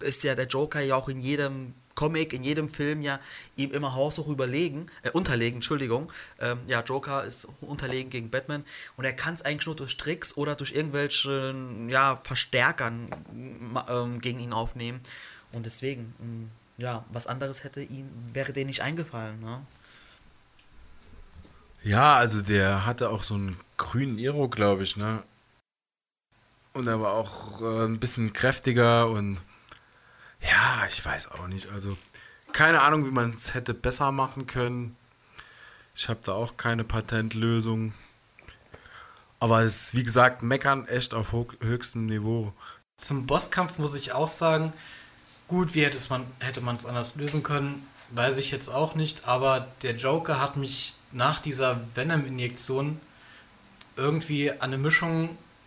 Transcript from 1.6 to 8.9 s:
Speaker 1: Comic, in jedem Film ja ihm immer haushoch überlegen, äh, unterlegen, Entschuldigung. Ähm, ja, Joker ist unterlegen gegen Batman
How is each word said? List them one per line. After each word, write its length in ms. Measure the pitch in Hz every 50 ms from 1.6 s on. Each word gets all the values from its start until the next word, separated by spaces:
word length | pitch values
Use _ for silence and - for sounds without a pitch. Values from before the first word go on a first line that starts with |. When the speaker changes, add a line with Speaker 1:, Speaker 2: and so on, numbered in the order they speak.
| 131 123 127 - _ _ -
Speaker 1:
Comic, 380 | - 147 156 165 160 156 156 131
in 100 | 123 127
jedem 260 | 135 151 156 151 151
Film 320 | - - 147 147 151 151
ja 200 | 147 143 139 139 - - - - - - -
ihm 160 | - 135 139
immer 240 | 135 143 147 135 127
haushoch 320 | 131 139 151 151 - 151
überlegen, 600 | 147 151 135 131 123 127 147 175 170 139 147 170 - - - -
äh, 80 | -
unterlegen, 480 | - 170 185 - 135 117 117 117 120 123
Entschuldigung. 540 | 113 - 156 143 139 120 113 123 156 165 - - - - - -
Ähm, 180 | 120 123 120 120 120
ja, 160 | - 127 117 110
Joker 400 | - 131 139 135 147 139 139 107
ist 240 | - 120 - - - 135 -
unterlegen 500 | - - 143 139 131 131 127 131 131 131
gegen 180 | 127 123 117 110
Batman 360 | 113 131 - - 147 147 147 - - - - -